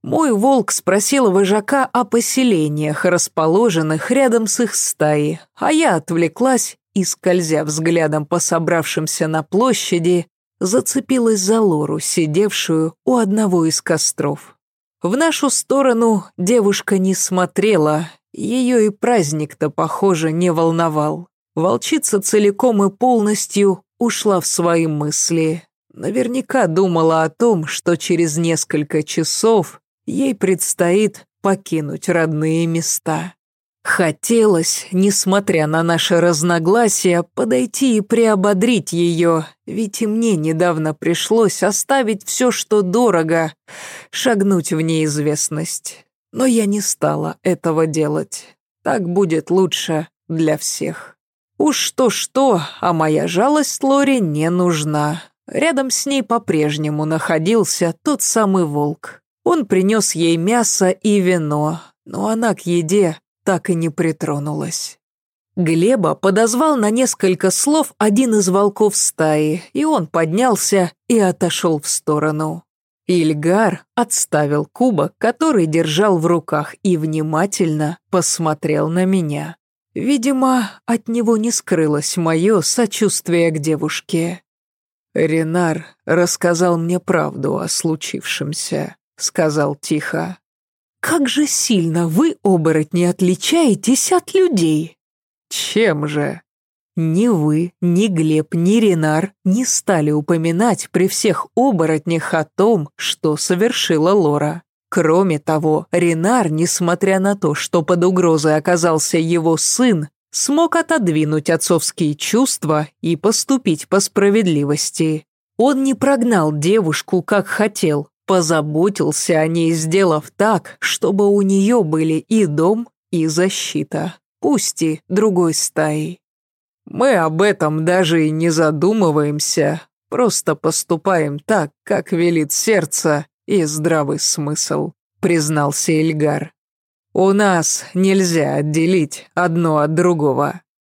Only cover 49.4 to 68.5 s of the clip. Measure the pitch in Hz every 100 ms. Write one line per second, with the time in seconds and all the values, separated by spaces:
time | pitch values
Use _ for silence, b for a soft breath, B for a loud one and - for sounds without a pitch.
49.4 | - 180 180 - - 156 156 _ - 165
50.4 | 156 151 - - 151 165 - _ _ _
51.4 | _ - 151 - - - 254 - - 269
52.4 | 269 190 147 - 180 165 156 151 165 175
53.4 | 254 302 277 - 269 277 277 254 180 151
54.4 | 165 180 180 160 151 151 147 165 - _
55.4 | - - 320 269 269 - 285 277 - 233
56.4 | 226 160 151 147 151 151 156 156 - 160
57.4 | 165 226 185 - 170 - - 285 - 226
58.4 | 208 190 160 147 147 160 - - _ _
59.4 | - 339 208 185 190 220 196 160 165 165
60.4 | 175 240 214 - 185 185 220 208 180 180
61.4 | 151 147 151 165 - _ - - 208 226
62.4 | 226 190 175 175 160 202 180 160 _ _
63.4 | - 180 - 170 165 151 160 156 - 143
64.4 | 147 151 147 - - - _ _ _ _
65.4 | _ - 165 165 196 247 160 151 196 196
66.4 | 226 240 311 277 185 226 254 - 190 180
67.4 | 190 - - 311 285 - 214 208 254 214
68.4 | 185